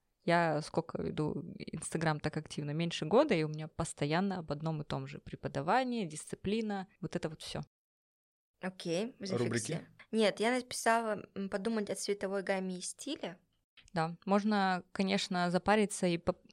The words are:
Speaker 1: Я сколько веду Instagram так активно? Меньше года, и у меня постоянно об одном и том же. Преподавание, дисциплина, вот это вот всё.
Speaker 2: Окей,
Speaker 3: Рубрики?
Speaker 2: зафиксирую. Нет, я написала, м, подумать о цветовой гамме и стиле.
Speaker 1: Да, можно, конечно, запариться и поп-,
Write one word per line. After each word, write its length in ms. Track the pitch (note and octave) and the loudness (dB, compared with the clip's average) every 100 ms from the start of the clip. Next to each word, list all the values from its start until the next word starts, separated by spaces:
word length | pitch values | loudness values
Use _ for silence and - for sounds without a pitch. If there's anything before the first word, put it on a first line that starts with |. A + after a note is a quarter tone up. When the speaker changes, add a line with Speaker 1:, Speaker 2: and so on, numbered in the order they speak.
| _ _ - | _ _ 2
Speaker 1:
Я 360 | E3+ E3 D3+ | 4 4 2
сколько 400 | - D#3+ - - | 0 -2 -2 -4
веду 420 | E3 D#3+ D3+ - - - | -4 -2 -2 -2 -8 -12
Instagram 640 | - D#3 - D#3+ E3 D3+ | -10 -8 -4 -2 0 0
так 180 | D#3 D#3 | -2 -4
активно? 340 | - - D3 | -6 -6 -4
Меньше 340 | D3+ E3 - D#3 | -2 -2 -2 2
года, 280 | A3+ D#4 F3 | 4 6 4
и 80 | |
у 40 | D#3 | 0
меня 200 | D3+ D#3 | -4 -8
постоянно 720 | - E3 - C#3+ D#3+ G3 F#3 | -6 -6 -2 0 2 2 -2
об 120 | D#3+ | -4
одном 300 | D3 D#3+ D#3 | -4 -2 -4
и 40 | D3+ | -4
том 220 | C#3 C3+ | -6 -6
же. 120 | C#3+ | -12
Преподавание, 840 | - - C#3 C#3 D3+ A#3+ B3+ A#3 F3 | -14 -10 -6 -2 2 2 2 -2 -4
дисциплина, 800 | D3+ - - F#3+ A3+ G#3+ G3+ F#3 _ | -6 -10 -6 -2 0 0 -4 -6 _
вот 140 | D#3 F3 | -6 -4
это 140 | D#3+ | -4
вот 120 | D#3 | -6
всё. 200 | - - D3+ _ _ _ _ _ _ _ _ _ | -8 -8 -8 _ _ _ _ _ _ _ _ _
Speaker 2:
Окей, 540 | F#3 F#3 F3 E3+ A#3 - | -8 -6 -2 0 -2 -6
Speaker 3:
Рубрики? 60 | G3 | -4
Speaker 2:
зафиксирую. 600 | A#2+ A#2 A#2 - E3 - - - | 0 0 0 -2 -4 -6 -18 -2
Нет, 280 | A3 G#3 - | 4 4 4
я 120 | A3 | 2
написала, 720 | B3+ B3 - A3+ A#3 A3 G3+ - - | 2 -2 0 2 4 2 -4 -6 -6
м, 140 | G3 | -4
подумать 400 | G3+ G#3+ A3 G3+ | -2 0 0 -2
о 60 | F#3+ | -2
цветовой 460 | - G3+ F#3+ G3 | -2 -2 -2 -2
гамме 340 | F#3+ F#3+ F#3 F3+ | 0 0 -2 -6
и 40 | |
стиле. 560 | - - C#4 D#4 F3 F3 _ _ _ _ - | -8 -10 -10 -8 -8 -10 _ _ _ _ -6
Speaker 1:
Да, 240 | E3 E3 E3+ F#3+ | -2 -2 -2 2
можно, 580 | G3+ G#3+ G#3 F#3+ F3+ - | 4 4 4 4 2 -2
конечно, 580 | - F#3+ G3 - F3+ F3 | 0 2 2 2 2 4
запариться 560 | F3+ - G#3+ G3+ - F3+ | 4 6 6 4 2 2
и 100 | E3+ | 2
поп-, 240 | - - - | 0 -2 -6